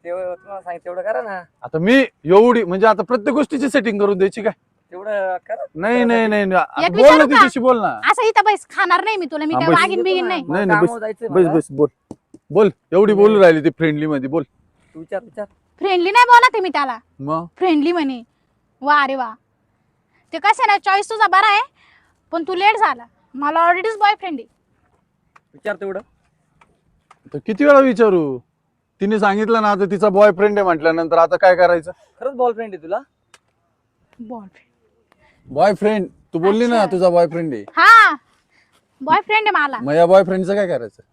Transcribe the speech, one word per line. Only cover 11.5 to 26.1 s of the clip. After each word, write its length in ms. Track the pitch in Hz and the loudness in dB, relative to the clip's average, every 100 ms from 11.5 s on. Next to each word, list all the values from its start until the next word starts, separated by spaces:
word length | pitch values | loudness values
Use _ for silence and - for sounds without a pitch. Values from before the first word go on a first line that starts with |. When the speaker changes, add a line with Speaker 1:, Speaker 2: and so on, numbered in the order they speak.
Speaker 2:
बस, 140 | 156 - | 0 -4
बोल. 160 | 139 147 _ _ - _ - _ | -4 -4 _ _ -20 _ -20 _
बोल, 200 | 156 208 - _ | 0 0 -2 _
एवढी 220 | 175 214 | 0 2
Speaker 1:
नाही. 140 | 202 208 | 4 4
Speaker 2:
बोलू 140 | 214 | 6
राहिली 220 | 180 156 | 6 6
ती 60 | 151 | 0
फ्रेंडली 360 | - 160 147 156 | -2 -4 -2 -4
मध्ये, 240 | 147 131 | -6 -4
बोल. 140 | 160 139 _ _ _ _ 160 | -6 -8 _ _ _ _ -20
Speaker 1:
तू 40 | |
विचार, 240 | 165 196 | -14 -14
विचार. 220 | 233 - 208 _ _ _ | -14 -16 -16 _ _ _
Speaker 3:
फ्रेंडली 320 | 381 370 349 | -4 -2 0
नाही 140 | 427 494 | 2 6
बोलत 240 | 480 494 | 6 4
आहे 80 | 440 | 0
मी 80 | 370 | -4
त्याला. 280 | 294 277 233 _ _ | -4 -6 -8 _ _
Speaker 2:
मग? 260 | 139 160 170 _ | -8 -8 -8 _
Speaker 3:
फ्रेंडली 340 | 370 311 294 | -2 0 0
म्हणे. 320 | 349 277 247 240 _ _ _ _ _ | -2 -4 -8 -16 _ _ _ _ _
वा 260 | 269 294 269 | 0 0 0
रे 80 | 269 | -6
वा. 180 | 233 220 _ _ _ _ _ _ _ _ _ | -8 -12 _ _ _ _ _ _ _ _ _
ते 60 | 320 | -4
कसं 220 | 392 453 | 0 0
आहे 60 | 453 | 0
ना, 100 | 403 | 0
चॉईस 320 | 403 392 - | 0 -2 -2
तुझा 180 | 440 415 | -2 2
बरा 240 | 370 427 | 2 2
आहे, 100 | 403 539 _ _ _ _ _ _ | 0 -4 _ _ _ _ _ _
पण 120 | 339 320 | -10 -6
तू 80 | 359 | -2
लेट 200 | 403 415 | 0 0
झाला. 300 | 370 247 233 _ _ | -2 -4 -14 _ _
मला 260 | 254 285 330 | -8 -4 0
ऑलरेडीच 380 | 339 359 403 427 | 0 0 -4 0
बॉयफ्रेंड 420 | 415 415 381 285 | -2 -2 -8 -12
आहे. 80 | 220 _ _ _ _ _ _ _ _ _ _ | -14 _ _ _ _ _ _ _ _ _ _
Speaker 1:
विचार 220 | 143 208 208 | _ -10 -8
तेवढं. 240 | 196 190 - | -10 -10 -14